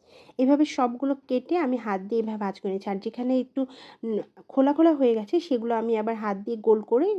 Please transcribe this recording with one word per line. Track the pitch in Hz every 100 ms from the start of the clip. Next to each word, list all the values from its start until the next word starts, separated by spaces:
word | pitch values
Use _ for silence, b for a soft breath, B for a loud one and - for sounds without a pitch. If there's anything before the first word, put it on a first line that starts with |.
| b b b -
এভাবে | 262 285 302
সবগুলো | - 247 247 269 277 -
কেটে | 254 - 349
আমি | 285 247
হাত | 220 190 196
দিয়ে | 233
এভাবে | 220 214
ভাঁজ | 202 190
করে | 196
নিয়েছি। | 190 208
আর | 196
যেখানে | 226 247 254 262
একটু, | 254 - 262 B B B
উম, | 226 208 - _ -
খোলা | - 269
খোলা | 285 330
হয়ে | 294 254 220
গেছে, | 208 349
সেগুলো | 330 247 233 226
আমি | 226 220
আবার | 214 220
হাত | 214 196
দিয়ে | 208 226
গোল | 220 220
করে | 208 240 381